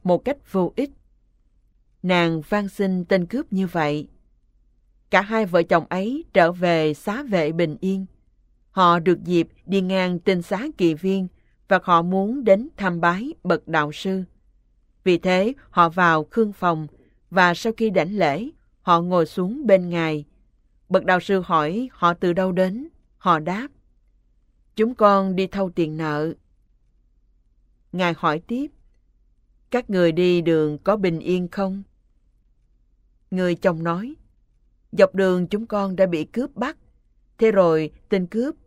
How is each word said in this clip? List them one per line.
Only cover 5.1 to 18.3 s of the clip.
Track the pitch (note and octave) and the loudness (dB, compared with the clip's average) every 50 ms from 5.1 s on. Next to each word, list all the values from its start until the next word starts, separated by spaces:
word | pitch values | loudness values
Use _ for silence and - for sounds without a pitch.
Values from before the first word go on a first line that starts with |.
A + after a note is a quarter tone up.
| - F#3 | 0 0
hai | G3 G3 A3+ A3 A3 | 0 0 0 -2 0
vợ | F3+ F3 F3 E3 | 2 2 0 2
chồng | - F#3+ E3 D3+ - | 2 2 0 0 -2
ấy | - F#3 F#3+ A3 C4 D#4 E4 _ - | -4 -4 -4 -4 -6 -8 -8 _ 2
trở | F#3+ E3+ E3 | 4 4 4
về | F3+ F3+ F3+ F3 E3+ D#3+ D#3 D#3 D3+ | 2 0 0 0 2 2 2 0 -2
Xá | - - G#3 G3+ C4 D4 | -4 -6 -6 -6 -6 -6
Vệ | C4 G3+ F3 D#3 D#3 | -2 -2 0 0 0
bình | D#3+ E3 F3 D#3 D3+ - | 0 0 -2 -2 -2 -4
yên. | - F#3+ G3 F#3+ F#3+ - _ _ _ _ _ _ _ _ _ _ _ _ | -4 -4 -4 -4 -6 -10 _ _ _ _ _ _ _ _ _ _ _ _
Họ | - F#3 F#3 F3 E3+ F3 | 0 2 4 4 4 4
được | D#3+ F#3 F3 - - | 2 2 0 0 0
dịp | E3+ F3+ E3+ D#3+ - _ _ _ | 0 0 0 0 -2 _ _ _
đi | - F#3+ G3 | -4 -2 -2
ngang | F#3 F3+ F#3+ F#3+ F#3 F3+ F3+ E3+ | 0 0 0 0 0 0 -2 -4
Tinh | - G3+ F#3+ F3 | -4 -4 -4 -4
Xá | E3+ - G3+ F#3 A#3+ D#4+ D4+ | -4 -6 -6 -6 -6 -8 -4
Kỳ | - F#3 E3 D#3+ | 0 0 0 0
Viên | D#3 F3 F#3+ F#3+ F#3+ F#3 F3+ _ _ _ _ _ _ _ | 0 -2 -2 -2 -2 -4 -6 _ _ _ _ _ _ _
và | - G3 F3+ - | 0 0 0 2
họ | - F3 E3+ | 2 2 2
muốn | E3+ F3+ F#3 F#3+ G3 G#3 B3 D4 B3 | 2 0 -2 -2 -2 -2 -4 0 4
đến | G#3+ F#3+ G3+ B3 D#4+ - | 4 4 4 2 -4 -8
tham | - G3+ F#3 F3 E3+ | -6 -4 -4 -2 0
bái | E3 E3+ F3 F#3+ A#3 D4 - _ - | 0 0 0 -2 -4 -10 -12 _ -2
bậc | F3+ E3+ D#3 - | -2 -2 -2 -2
đạo | - E3 D#3 D3+ D3 | -2 -2 -2 -2 -2
sư. | D3+ - - G3 F#3+ F#3+ F#3 - _ _ _ _ _ _ _ _ _ _ _ _ _ _ - | -6 -8 -6 -6 -4 -6 -6 -10 _ _ _ _ _ _ _ _ _ _ _ _ _ _ 0
Vì | F#3+ F3 | 0 2
thế, | E3+ - F#3 F#3 F#3 G3 A3+ C#4 - - _ | 2 2 2 2 2 2 0 -2 -8 -12 _
họ | - F#3 E3+ E3 | 0 2 2 2
vào | D#3+ F#3 F3+ E3+ D#3+ D#3 D3+ - | 2 2 2 4 2 2 -2 -2
khương | - A#3 A3 G#3 G3 | 0 0 0 0 -2
phòng | - F#3+ F3 E3+ D#3 D#3 D3 _ _ _ _ _ _ _ - | -2 -2 -2 0 -2 -4 -10 _ _ _ _ _ _ _ -4
và | E3+ F#3+ F3+ F3 E3+ | 2 2 2 2 2
sau | - - A3+ A3+ | 0 -4 -4 -2
khi | - A3+ A3 | -2 -2 0
đảnh | F#3 F#3+ D3+ F3+ G#3 | 0 0 -2 -2 0
lễ, | G3+ F3 D3+ | 0 0 0